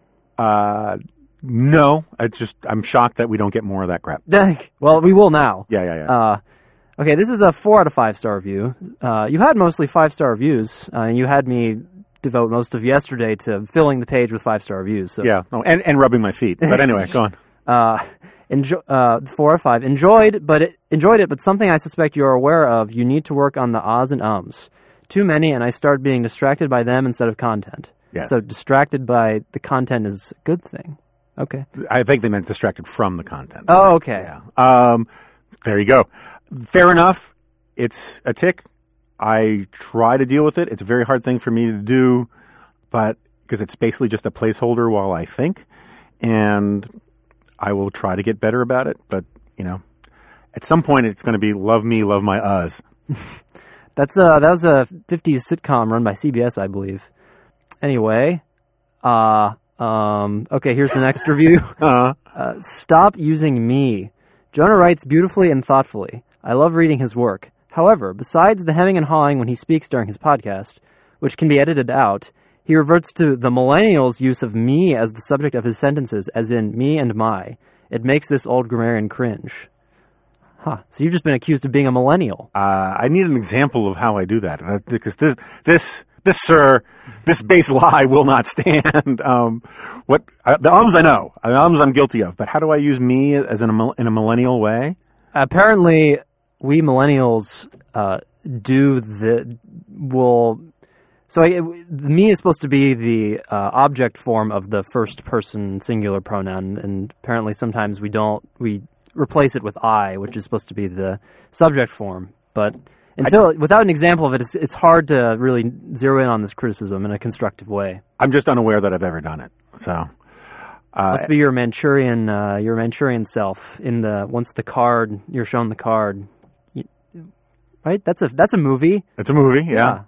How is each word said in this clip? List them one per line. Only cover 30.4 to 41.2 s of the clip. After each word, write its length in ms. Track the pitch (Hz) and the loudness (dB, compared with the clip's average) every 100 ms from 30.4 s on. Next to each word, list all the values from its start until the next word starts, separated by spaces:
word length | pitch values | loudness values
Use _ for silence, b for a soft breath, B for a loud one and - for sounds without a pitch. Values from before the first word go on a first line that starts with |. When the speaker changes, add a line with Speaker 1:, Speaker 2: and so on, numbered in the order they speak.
Speaker 2:
good 160 | - 170 | -6 -6
thing. 360 | - - 165 147 _ _ _ - | -8 -20 -18 -20 _ _ _ -12
Okay. 260 | 135 135 135 135 - | -10 -10 -14 -10 -2
Speaker 1:
I 120 | 123 | 0
think 180 | 117 135 | 2 2
they 80 | 110 | 0
meant 180 | 104 87 | -2 -6
distracted 400 | 104 110 - 82 | -4 -4 -4 -8
from 300 | - 101 90 | -4 -4 -4
the 80 | |
content. 400 | - - - - - | -10 -16 -16 -6 4
Speaker 2:
Oh, 260 | 180 196 | 6 6
okay. 320 | 165 139 101 90 | 4 0 -8 -10
Speaker 1:
Yeah. 120 | - - - 127 127 123 | -18 -6 2 6 6 6
Um, 160 | 117 113 b b b _ _ | 2 -2 b b b _ _
there 140 | - 101 | -4 0
you 80 | 104 | 4
go. 220 | 131 - B B B _ 135 117 | 4 2 B B B _ -16 0
Fair 240 | 185 180 | 4 6
enough. 420 | 175 175 185 - _ _ _ _ | 6 4 2 -6 _ _ _ _
It's 460 | - 120 - - - - | -6 -6 -6 -12 -8 -8
a 80 | |
tick. 300 | 113 175 - _ _ _ _ _ - | -2 -2 -2 _ _ _ _ _ -6
I 480 | 110 110 110 104 95 | -2 0 0 -2 -6
try 460 | - - 113 113 131 | -16 -8 0 2 2
to 80 | 131 | 2
deal 180 | 143 | 2
with 140 | 151 170 | 2 0
it. 100 | 170 | -4
It's 140 | 107 | -6
a 20 | |
very 220 | 98 123 117 | -2 -2 0
hard 180 | 131 | -2